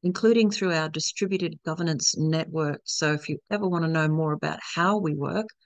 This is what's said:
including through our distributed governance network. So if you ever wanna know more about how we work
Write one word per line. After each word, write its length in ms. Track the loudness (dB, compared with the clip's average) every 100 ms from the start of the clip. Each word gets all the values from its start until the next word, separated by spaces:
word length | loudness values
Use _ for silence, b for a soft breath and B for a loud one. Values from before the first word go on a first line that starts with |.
including 480 | -2 2 4 6 4
through 240 | 2 0
our 160 | 0 -2
distributed 680 | -4 -6 -4 -2 0 -2 -6
governance 520 | -6 -2 0 0 0 0
network. 640 | 0 0 -2 -4 -2 -4
So 280 | -6 -2 0
if 160 | 0 -2
you 100 | -8 _
ever 180 | -2 0
wanna 200 | 0 2
know 200 | 2 2
more 260 | 2 0
about 260 | -2 -4 -6 -8
how 220 | 0 2 2
we 160 | 0
work 340 | -2 -2 -2 -4 _